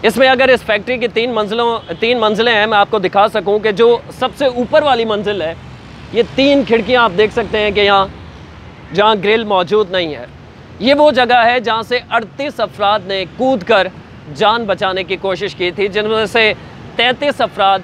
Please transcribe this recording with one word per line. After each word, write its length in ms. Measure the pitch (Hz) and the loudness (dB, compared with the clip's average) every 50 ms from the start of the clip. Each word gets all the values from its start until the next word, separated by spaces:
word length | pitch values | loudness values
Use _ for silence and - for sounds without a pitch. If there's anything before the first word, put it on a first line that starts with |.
| - | 0
इसमें 240 | 226 190 220 269 262 | 0 2 4 4 4
अगर 220 | 262 247 269 262 | 4 4 4 4
इस 120 | 254 - | 4 2
फैक्ट्री 360 | - - 214 208 196 - 247 226 | 2 -2 -2 -2 -2 -4 -4 -4
की 100 | 233 233 | -4 -4
तीन 240 | - 226 233 254 | -2 -2 -2 -2
मंजिलों, 640 | 233 220 208 196 214 233 233 233 233 214 - - 170 | -2 -2 -4 -2 -2 -2 0 0 -2 -4 -6 -10 -6
तीन 240 | 160 226 226 247 240 | -4 0 0 0 2
मंजिलें 340 | 220 214 214 190 226 240 | 2 0 2 2 2 2
हैं, 140 | 233 208 208 | 2 2 2
मैं 120 | 220 220 202 | 2 2 2
आपको 200 | 202 - - 214 | 2 2 0 -2
दिखा 300 | 185 185 - 202 202 226 | -2 0 2 2 2 2
सकूं 300 | - 220 180 202 208 214 | 2 -2 -2 0 -2 0
कि 140 | 214 220 | 0 0
जो 300 | 208 180 233 233 240 233 - - 156 - | 2 4 4 4 4 2 -2 -12 -8 -6
सबसे 280 | 254 254 - - 294 262 | -6 -6 -2 0 -2 -2
ऊपर 360 | 247 240 247 - 294 311 302 | 0 -2 -4 2 2 2 4
वाली 200 | 285 254 233 226 | 4 0 0 0
मंजिल 380 | 220 214 202 208 202 208 190 | -2 -2 -4 -2 -4 -4 -4
है, 140 | 156 160 170 - - - - - - - - - - - - | -4 -6 -8 -10 -16 -20 -20 -20 -20 -20 -20 -20 -16 -4 -2
ये 80 | 214 | -2
तीन 420 | 226 - - - 269 285 285 277 233 | -2 0 0 2 4 4 4 2 2
खिड़कियां 400 | 165 233 233 202 190 247 247 233 | 2 0 0 2 2 2 2 2
आप 60 | 220 | 2
देख 220 | 170 185 214 214 | 2 2 0 2
सकते 260 | - 240 220 165 190 214 | 2 -4 -4 -2 -2 -2
हैं 140 | 208 208 | -2 0
कि 80 | 196 208 | 0 2
यहाँ, 300 | 202 202 202 196 190 196 - - - - - - - - - - - - - - - - | 2 4 4 2 2 0 -6 -16 -20 -20 -20 -20 -20 -20 -20 -20 -20 -20 -20 -20 -18 -6
जहाँ 240 | 160 175 208 214 220 | -2 2 2 2 2
ग्रिल 280 | 202 170 202 220 226 226 | 2 0 0 0 0 0
मौजूद 440 | 208 208 185 180 151 202 214 214 175 | 0 0 0 0 0 0 0 0 0
नहीं 220 | 185 185 175 156 147 | -2 -4 -4 -4 -6
है, 120 | 117 123 131 - - - - - - - - - - | -10 -12 -16 -18 -20 -20 -20 -20 -20 -20 -20 -12 -4
ये 140 | 196 254 285 | 0 2 4
वो 180 | 285 294 302 | 6 4 4
जगह 260 | 262 254 247 226 247 247 | 4 4 2 4 4 4
है 220 | 226 233 240 254 | 4 4 2 0
जहाँ 220 | 214 233 220 226 | -2 -2 -4 -4
से 160 | 220 - 240 247 233 - | -4 -4 -4 -6 -4 -2
अड़तीस 480 | 214 233 220 175 139 - 277 294 - - | -2 -2 -2 -4 -10 -8 -8 -8 -4 -4
अफराद 420 | 220 - 139 - 208 196 208 214 | -6 -6 -4 -2 0 0 0 0
ने 220 | 180 190 190 190 185 | -2 -4 -6 -6 -6
कूदकर 680 | 156 - - 247 262 269 214 175 - - 196 185 185 - - - - - - - 160 | -8 -6 -2 0 0 0 -2 0 2 2 2 2 0 -4 -14 -20 -20 -20 -20 -18 -16
जान 340 | 147 135 214 208 226 233 233 | -4 0 0 2 2 0 -2
बचाने 380 | 196 190 - 202 190 185 190 185 | -4 -4 -2 -2 -4 -4 -4 -4
की 120 | 160 190 | -6 -6
कोशिश 380 | 175 - 190 185 180 202 190 151 | -6 -4 -6 -4 -4 -6 -8 -6
की 180 | - 180 180 | -4 -4 -4
थी, 160 | 165 - 175 208 | -2 -2 -4 -2
जिनमें 380 | 185 214 208 214 220 220 220 | -2 -4 -2 -2 -2 -2 -2
से 280 | 190 - 233 220 214 196 - - - - - - - - | 0 0 2 2 2 0 -2 -10 -18 -18 -18 -18 -12 -4
तैंतीस 460 | - 233 247 254 - 285 285 262 - | -2 0 0 0 0 -2 -4 -2 -2
अफराद 400 | 247 190 - 190 196 196 196 190 | -4 -4 0 0 2 2 2 0